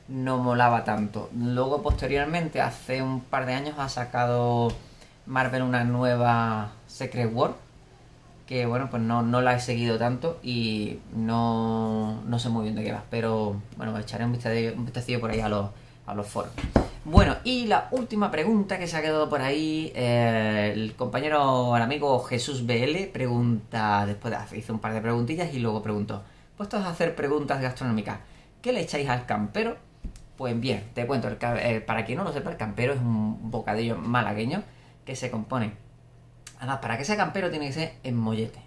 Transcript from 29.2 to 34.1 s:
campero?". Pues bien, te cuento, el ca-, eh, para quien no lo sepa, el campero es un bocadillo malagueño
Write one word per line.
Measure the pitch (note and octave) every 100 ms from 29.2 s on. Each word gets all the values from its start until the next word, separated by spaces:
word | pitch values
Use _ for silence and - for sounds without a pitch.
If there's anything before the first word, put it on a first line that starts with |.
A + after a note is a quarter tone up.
| -
campero?". | G#2+ G2+ G3+ A#3 - - - - - - -
Pues | B2 A#2
bien, | B2+ G#2+ -
te | A#2+ A#2+
cuento, | B2+ A2
el | G#2
ca-, | A#2+ A#2
eh, | A#2+ A2
para | A2 A2
quien | G#2+ D3+
no |
lo | F3
sepa, | - E3
el | -
campero | G#2+ G#2 B2+
es | C3
un | A#2+ A2 G#2+ - A2
bocadillo | A#2+ A2 G#2+ A2+ F#2+
malagueño | G2